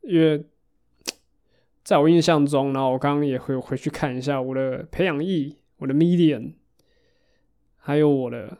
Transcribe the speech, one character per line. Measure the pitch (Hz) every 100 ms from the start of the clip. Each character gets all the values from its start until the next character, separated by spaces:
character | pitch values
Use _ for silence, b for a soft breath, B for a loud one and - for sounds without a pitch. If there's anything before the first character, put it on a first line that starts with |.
因 | 285 170
为 | 160 151 160 _ _ _ _ _ - - _ _ _ _ _ _
在 | - 170
我 | 156
印 | 170
象 | 160 156 143
中， | 143 139
然 | 135
后 | 135
我 | 131
刚 | 139 143
刚 | 143
也 | 127
回， | - 131
回 | - 131
去 | 151
看 | - 143 127
一 |
下 | 131 139
我 | 131
的 | 131 135 127 -
培 | - 185
养 | 143
液、 | 175 180 143 - _ -
我 | 135
的 |
medium， | 139 170 175 160 127 131 - _ _ _ _ _ _ _ _ _ _ _ _
还 | - 147
有 | 151
我 | 139 123
的 | 120 104